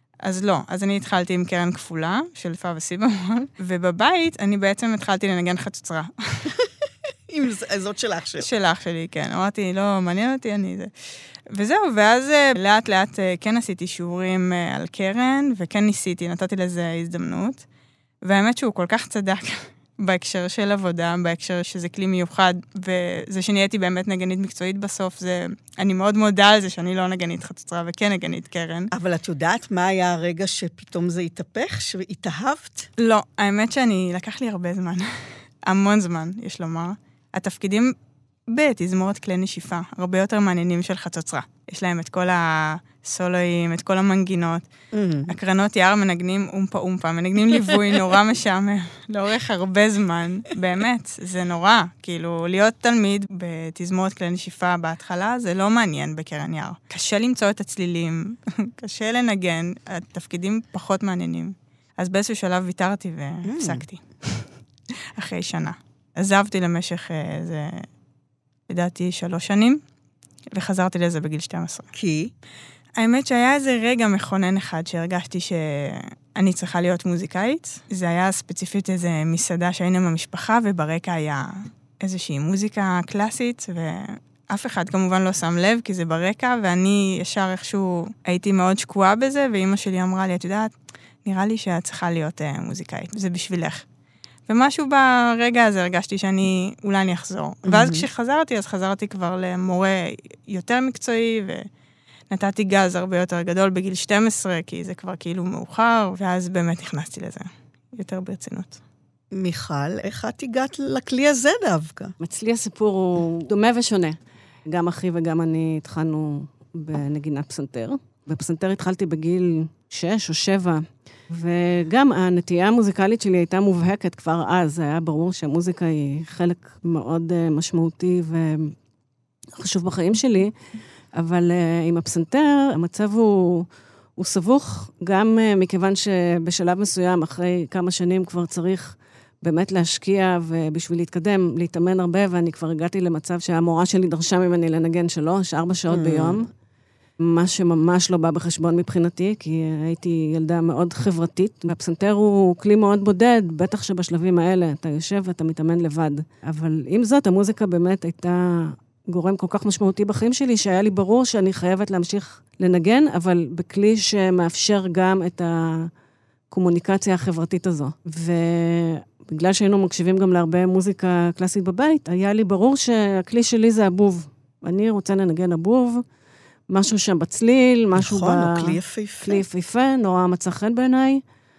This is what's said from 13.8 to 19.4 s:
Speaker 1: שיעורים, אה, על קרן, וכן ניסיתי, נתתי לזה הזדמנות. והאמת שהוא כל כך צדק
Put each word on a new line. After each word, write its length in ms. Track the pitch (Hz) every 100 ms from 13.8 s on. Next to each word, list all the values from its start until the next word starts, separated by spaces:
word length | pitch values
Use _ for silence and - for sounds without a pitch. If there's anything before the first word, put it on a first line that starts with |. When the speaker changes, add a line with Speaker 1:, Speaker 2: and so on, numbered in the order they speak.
| 180
Speaker 1:
שיעורים, 640 | - 175 175 185 185 180
אה, 220 | 180 170 65
על 120 | 175
קרן, 640 | - 190 220 254 277 285 208
וכן 260 | 170 208 208
ניסיתי, 420 | 202 190 175 170
נתתי 280 | 175 190 190
לזה 400 | 180 175 170 170
הזדמנות. 640 | 170 175 175 - 208 262 - _ _ _ _ _
והאמת 360 | 185 196 214 247
שהוא 160 | 240
כל 120 | 196 175
כך 180 | 226 -
צדק 340 | 208 190 190